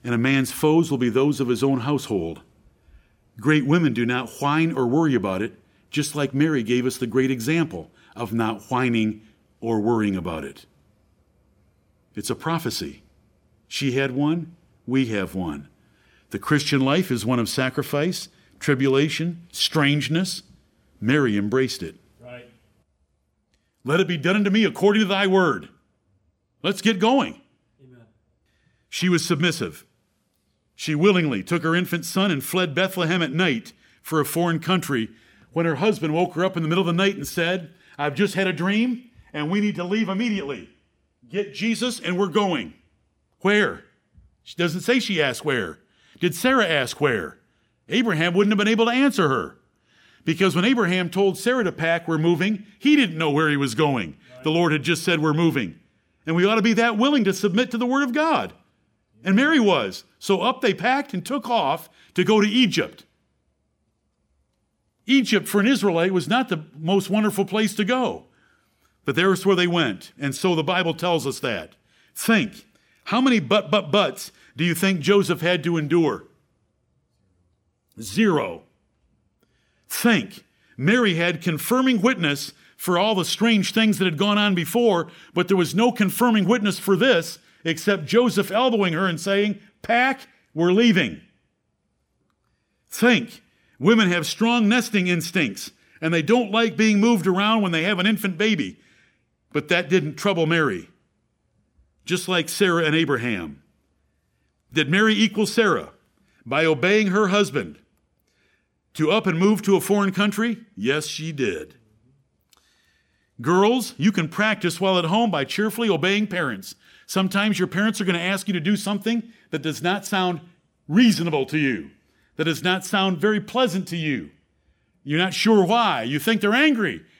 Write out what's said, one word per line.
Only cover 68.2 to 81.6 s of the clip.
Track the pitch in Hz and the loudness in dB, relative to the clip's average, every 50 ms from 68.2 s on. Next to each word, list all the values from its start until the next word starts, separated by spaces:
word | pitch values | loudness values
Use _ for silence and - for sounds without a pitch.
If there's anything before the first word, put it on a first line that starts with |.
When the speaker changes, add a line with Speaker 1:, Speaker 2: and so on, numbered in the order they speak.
| - _ _ _ _ _ _ _ _ _ _ _ _ _ _ _ _ | -14 _ _ _ _ _ _ _ _ _ _ _ _ _ _ _ _
Speaker 1:
But | - - | -2 0
there's | 160 175 196 190 185 180 | 2 4 4 2 2 2
where | 196 196 | 2 4
they | 175 180 | 4 2
went. | 175 170 175 156 117 98 87 - - _ - | 2 2 2 2 0 -2 -6 -12 -20 _ -6
And | 143 139 135 | -6 -6 -4
so | - - 185 170 | 0 0 0 0
the | 160 | 2
Bible | 147 156 180 180 180 170 160 | 0 0 -2 0 0 -2 -2
tells | 165 165 180 170 156 120 | -2 0 0 0 0 0
us | 135 127 - | -4 -6 -4
that. | - 127 110 87 78 - _ _ _ _ _ _ _ _ _ | -4 -4 -4 -4 -8 -12 _ _ _ _ _ _ _ _ _
Think, | - - - 226 202 135 101 - - _ _ _ _ _ _ _ _ _ | -6 0 2 2 2 2 0 -6 -16 _ _ _ _ _ _ _ _ _
how | - 196 233 | -2 0 2
many | 254 269 247 214 | 4 4 2 2
but, | 147 120 202 214 - 147 | 2 2 2 0 2 2
but, | 175 208 190 147 | 0 0 0 2
buts | 165 208 190 143 - - - - _ _ _ _ _ | 0 2 2 0 -2 -8 -16 -16 _ _ _ _ _
do | 120 160 | -2 -2
you | 175 165 | -2 0
think | 165 196 196 190 170 | 0 0 0 0 0
Joseph | 135 160 202 208 180 - 175 - | 2 4 4 4 4 2 -2 -2
had | 147 175 180 170 143 | 0 0 0 0 0
to | 175 170 160 | -2 -2 -2
endure? | 151 139 160 175 165 143 107 90 - - _ _ _ _ _ _ _ _ _ _ _ _ _ _ _ _ _ _ _ _ _ _ _ _ _ _ _ _ _ _ _ _ _ - | 0 2 2 2 2 2 0 -4 -10 -18 _ _ _ _ _ _ _ _ _ _ _ _ _ _ _ _ _ _ _ _ _ _ _ _ _ _ _ _ _ _ _ _ _ -16
Zero. | 113 95 95 185 226 208 165 143 110 92 82 82 _ _ _ _ _ _ _ _ _ _ _ _ _ _ _ _ _ _ _ _ _ _ _ _ _ _ | -14 -4 0 2 2 4 4 2 -2 -4 -8 -12 _ _ _ _ _ _ _ _ _ _ _ _ _ _ _ _ _ _ _ _ _ _ _ _ _ _
Think, | - - - 240 226 165 104 - - - _ _ _ _ _ _ _ | -10 0 2 2 2 2 0 -4 -14 -20 _ _ _ _ _ _ _
Mary | - 131 170 226 254 240 202 170 | -4 0 2 2 4 2 2 0
had | 165 170 175 170 170 | 0 -2 -2 -2 -2
confirming | - 185 160 170 | -4 -4 -4 -4